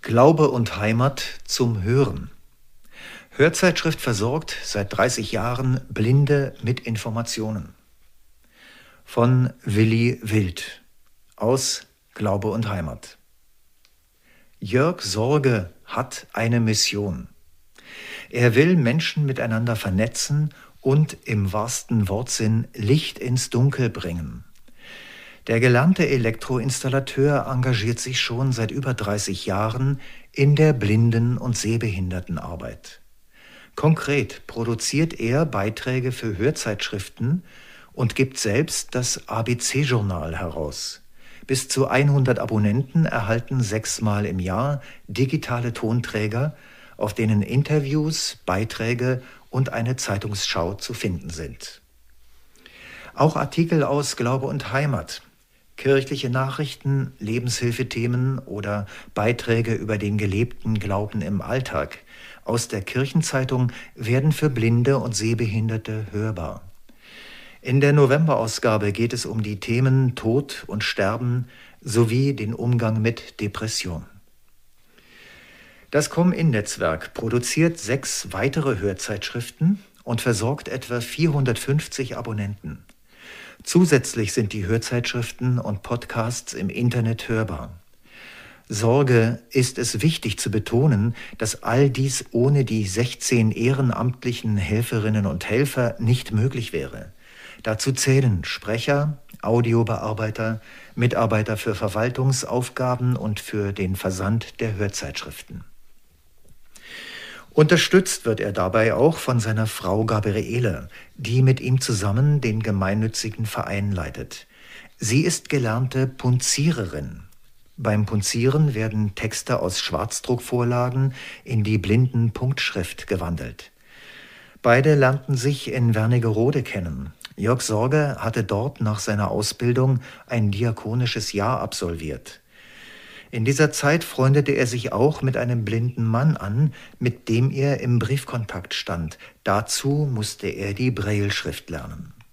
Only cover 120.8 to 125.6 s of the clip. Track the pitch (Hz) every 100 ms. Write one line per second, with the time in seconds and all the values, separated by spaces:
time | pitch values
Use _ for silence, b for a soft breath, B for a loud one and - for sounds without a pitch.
120.8 | 123 127 135 131 B B - 113 104 107
121.8 | 98 113 127 120 117 - 127 139 - 101
122.8 | 85 - - 92 82 85 120 - - _
123.8 | B B B B B B B B 123 123
124.8 | 143 147 127 139 - 135 127 139